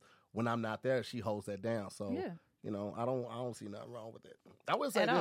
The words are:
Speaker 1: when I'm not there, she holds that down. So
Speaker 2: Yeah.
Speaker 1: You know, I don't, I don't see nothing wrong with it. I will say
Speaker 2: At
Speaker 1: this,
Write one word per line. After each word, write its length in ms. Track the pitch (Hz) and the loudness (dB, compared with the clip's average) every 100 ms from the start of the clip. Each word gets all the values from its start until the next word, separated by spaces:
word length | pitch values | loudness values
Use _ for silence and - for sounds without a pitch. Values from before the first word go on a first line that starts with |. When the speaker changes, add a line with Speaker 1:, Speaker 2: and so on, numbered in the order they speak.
| - - _ | -16 -20 _
Speaker 1:
when 160 | 107 117 | 0 2
I'm 140 | 117 | 2
not 200 | 110 107 | 0 0
there, 200 | 127 131 | 2 2
she 160 | 107 117 | 0 -4
holds 260 | 104 104 | -2 -2
that 160 | 101 101 | -2 -4
down. 300 | 113 117 98 | 0 0 -2
So 200 | - 101 | -6 -2
Speaker 2:
Yeah. 180 | 294 311 170 - _ 107 | -2 -2 -6 -14 _ -6
Speaker 1:
You 60 | |
know, 200 | 101 101 - | -2 -2 0
I 60 | 120 | 0
don't, 180 | 131 120 | 0 -2
I 60 | 117 | -4
don't 180 | 123 | -4
see 120 | 113 104 | -6 -10
nothing 260 | 104 117 | -10 -10
wrong 200 | 120 113 | -10 -12
with 120 | - - | -14 -18
it. 100 | - - - - | -20 -20 -10 0
I 80 | |
will 160 | 202 285 | 2 4
say 120 | 208 | 4
Speaker 2:
At 40 | 214 | 6
Speaker 1:
this, 80 | 254 | 6